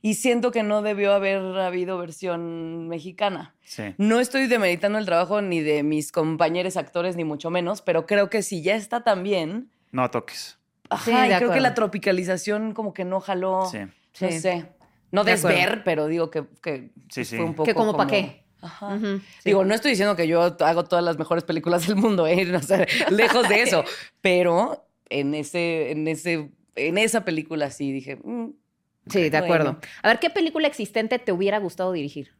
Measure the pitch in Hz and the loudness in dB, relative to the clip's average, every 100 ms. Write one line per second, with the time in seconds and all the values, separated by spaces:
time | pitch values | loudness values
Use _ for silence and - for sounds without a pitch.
0 | 214 220 262 240 254 240 208 208 208 202 | -2 0 2 2 0 0 0 0 0 0
1 | 202 202 196 196 190 185 185 180 180 185 | 2 2 2 -2 -2 -2 -2 -2 -4 -6
2 | 170 156 185 170 170 165 165 165 165 165 | -8 -8 -6 -4 -6 -8 -8 -8 -8 -10
3 | 165 180 202 180 170 _ _ - 107 95 | -10 -4 -4 -4 -12 _ _ -12 -10 0
4 | 214 226 254 269 262 240 190 175 202 214 | 2 4 2 0 2 2 2 2 0 0
5 | 196 170 175 208 196 170 151 151 147 151 | 2 2 2 0 0 0 2 2 2 0
6 | 147 - 156 156 165 175 185 185 151 175 | -2 -2 0 2 0 2 -2 -4 -4 -4
7 | 180 175 160 147 165 180 175 202 - 165 | -4 -4 -6 -6 -4 -2 -2 -4 0 0
8 | 160 202 196 220 - 180 160 214 202 240 | 2 2 2 0 -4 -4 -2 -2 -2 -2
9 | 233 190 190 190 156 208 254 _ _ 127 | 0 0 0 -2 -2 -6 -10 _ _ -2
10 | 127 120 - - - - _ _ _ - | -2 -2 -6 -16 -16 -18 _ _ _ -4
11 | 233 247 254 185 240 180 262 247 214 190 | 2 4 4 4 4 2 2 2 -2 0
12 | 196 185 180 185 - 208 220 214 214 - | 0 0 0 -4 -2 -4 -4 -6 -8 -6
13 | 180 190 190 185 190 185 190 110 95 _ | -4 -4 -2 -4 0 0 -2 -6 -10 _
14 | _ - 185 165 180 175 165 _ _ _ | _ -6 -4 0 -2 -2 -6 _ _ _
15 | _ 190 208 220 170 175 180 214 185 156 | _ 0 4 4 4 4 2 0 0 0
16 | 151 165 165 160 139 _ 175 139 120 - | 0 0 -2 -4 -8 _ -8 -8 -10 -20
17 | _ - 120 113 165 160 156 220 214 202 | _ -8 -6 -4 -4 0 0 2 2 2
18 | 208 202 190 - _ _ 175 - 202 202 | 2 0 -2 -10 _ _ -18 -14 -8 -6
19 | 214 196 - - - 196 190 214 285 208 | -4 -6 -8 -6 2 4 4 2 2 2
20 | 202 180 165 165 175 175 156 165 170 175 | 2 2 2 4 2 4 2 2 2 0
21 | 175 156 160 170 170 165 165 175 165 202 | 2 -2 -2 -2 0 -4 0 0 2 2
22 | 226 190 160 180 180 180 135 180 180 - | 2 4 4 2 2 -2 2 2 2 2
23 | - 202 226 240 226 208 247 170 - - | 2 4 4 4 4 4 4 2 0 -8
24 | - _ 190 180 175 170 247 - _ _ | -16 _ 2 4 4 2 0 -4 _ _
25 | _ 135 139 151 147 175 170 160 131 151 | _ -4 -2 -4 -4 -2 -2 -2 -2 -2
26 | 156 156 175 165 147 _ _ - 147 180 | -2 -4 -4 -4 -6 _ _ -4 -2 2
27 | 220 226 196 160 156 156 143 - 143 135 | 2 0 -2 -6 -4 -4 -4 -4 -6 -6
28 | 131 135 - 240 226 - _ _ _ _ | -8 -14 -10 -8 -10 -14 _ _ _ _
29 | - 196 160 151 175 170 147 160 - - | -4 0 2 2 2 2 2 -2 -14 -2
30 | 208 226 339 359 330 320 302 - 208 226 | 2 2 2 0 -2 0 -2 -2 -4 -4
31 | 220 247 240 175 196 208 185 - 185 180 | -2 -2 -2 0 0 0 -4 -4 -4 -2
32 | 143 147 131 | -6 -10 -16